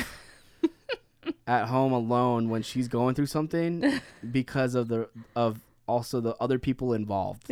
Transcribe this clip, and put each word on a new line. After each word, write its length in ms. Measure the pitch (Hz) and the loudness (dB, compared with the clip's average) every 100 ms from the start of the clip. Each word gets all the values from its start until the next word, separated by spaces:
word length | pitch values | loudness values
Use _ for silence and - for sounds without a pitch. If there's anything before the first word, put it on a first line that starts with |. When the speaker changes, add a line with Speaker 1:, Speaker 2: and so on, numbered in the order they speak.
| - - - - - - | 0 -10 -20 -20 -20 -4
Speaker 1:
<laughs> 880 | 330 - - 508 _ _ 311 - - | -4 -4 -12 -12 _ _ -10 -8 0
Speaker 2:
at 180 | 120 110 | 0 2
home 240 | 131 135 | 2 4
alone 560 | 127 113 120 123 117 113 | 2 2 2 4 2 2
when 120 | 113 | 0
she's 240 | 107 123 123 | -2 -4 -2
going 280 | 120 123 131 | 2 2 2
through 100 | 143 | 0
something 720 | 156 156 170 170 170 262 269 - | 0 -2 0 0 0 0 0 -6
Speaker 1:
<laughs> 180 | - 117 | -14 -4
Speaker 2:
because 440 | 131 127 143 131 123 | -2 0 0 0 2
of 120 | 117 | 0
the, 220 | 113 110 113 113 120 | -2 -2 -8 -8 0
of 240 | 117 110 - _ - | 0 0 -12 _ -2
also 320 | 120 117 127 | -2 0 -2
the 140 | 117 - | -2 -2
other 200 | 120 127 | 0 0
people 340 | 139 127 127 | 0 -2 0
involved. 580 | 113 107 98 95 98 - | 0 0 -4 -4 -8 2